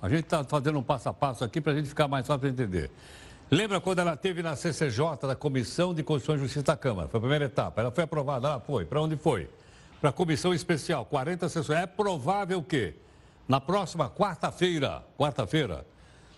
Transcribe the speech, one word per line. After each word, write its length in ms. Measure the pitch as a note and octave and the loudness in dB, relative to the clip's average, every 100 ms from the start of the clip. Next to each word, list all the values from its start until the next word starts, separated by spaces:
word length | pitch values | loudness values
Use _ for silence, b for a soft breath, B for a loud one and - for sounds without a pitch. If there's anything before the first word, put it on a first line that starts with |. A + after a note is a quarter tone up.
A 80 | F#2+ | 0
gente 160 | D#3 D#3 | 0 2
tá 180 | E3 | -2
fazendo 340 | C3 D3 C3 D3+ | 0 0 2 0
um 60 | |
passo 240 | A2+ C3+ - | 0 -2 -2
a 60 | |
passo 320 | G2 C#3 A#2+ A#2 | -2 -2 -2 -4
aqui 160 | E3 | -2
pra 120 | D#3 | 0
gente 140 | D3 C#3 | 0 0
ficar 200 | - D3 | 0 0
mais 200 | C3+ B2+ | 0 0
fácil 140 | C#3+ | 0
de 80 | C#3 | 0
entender. 420 | B2+ A2 F2+ C#2 B B B B B B | 0 0 0 -2 B B B B B B
Lembra 300 | F3 G#3+ F#3 | 2 4 0
quando 200 | F#3 F3+ | 2 2
ela 180 | F3 D3+ | 2 0
teve 260 | F#3+ E3+ | -2 -2
na 140 | E3 C#3+ | -4 -2
C 160 | E3+ | -2
C 160 | C3 D3 | 0 0
J, 360 | G#2+ D3 A#2+ C#3 | 2 0 0 -4
da 100 | B2+ | -2
Comissão 580 | D3 C3 A2+ - F3+ | 0 0 0 0 0
de 100 | E3 | 0
Constituição 320 | D3 D3 - D3+ | 0 0 0 0
e 40 | |
Justiça 260 | C3+ D3 C#3 | 0 0 2
da 100 | G#3 | 2
Câmara? 320 | C3+ G2 C#2+ | 0 0 -2
Foi 100 | A2+ | -2
a 40 | |
primeira 240 | A#2+ D3 C#3+ | 2 2 0
etapa. 340 | - G2 G#2 | 0 -2 -2
Ela 120 | B2 | 0
foi 120 | F3 | 0
aprovada, 440 | D#3+ D#3 C#3 C3+ C#3 | 0 -2 -2 -2 -2
ela 100 | C3 | -2
foi. 240 | - C3 | -4 -4
Pra 180 | D#2 D3 | -2 0
onde 140 | D#3 D3+ | 0 0
foi? 340 | E3 G#2+ D2 - B B B - | 0 0 -2 -12 B B B -2
Pra 100 | D3 | 0
comissão 420 | - F3 C#3 F3+ | 2 2 2 2
especial, 520 | F3 - D3+ - D3+ G#2+ | 2 2 -2 0 -2 0
quarenta 420 | C#3+ C3 F3+ F3 | -2 0 -2 -2
sessões. 320 | E3+ C#3 D#3 | -2 0 0
É 80 | F#3 | 0
provável 720 | - G3+ E3 C3 G3+ F3+ F#3 | 0 0 0 0 0 0 -2
que, 320 | C3 C#3+ F2+ - B B B B - | 0 0 0 -4 B B B B 2
na 140 | C3+ | 2
próxima 480 | - G3+ F3+ E3+ B2+ | 2 0 0 -2 -2
quarta-feira, 920 | - G3 D#3+ D#3+ - F3+ E3 A#2+ C#2+ - - | 0 0 0 -4 0 0 2 0 -2 -10 0
quarta-feira, 680 | C#3+ C3+ G#2+ D#3 A#2+ C#2+ - B B B B | 0 0 0 0 0 -4 -10 B B B B